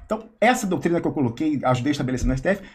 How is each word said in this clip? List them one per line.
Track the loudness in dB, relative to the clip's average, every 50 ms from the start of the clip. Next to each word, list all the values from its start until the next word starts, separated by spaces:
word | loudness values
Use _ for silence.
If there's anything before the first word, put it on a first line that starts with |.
| -8
Então, | -6 -6 -6 -8 -10 _ 2
essa | 2 2 2 2 0
doutrina | -2 -2 0 0 0 0 0
que | 0 -2
eu |
coloquei, | 0 0 0 -2 -2 -2 -2 -2 -2 0 2
ajudei | 2 2 2 2 0
a |
estabelecer | 0 0 -2 -2 -2 0 0
no | 0 0
S | 0
T | 0 0
F, | 0 -2 -4 -12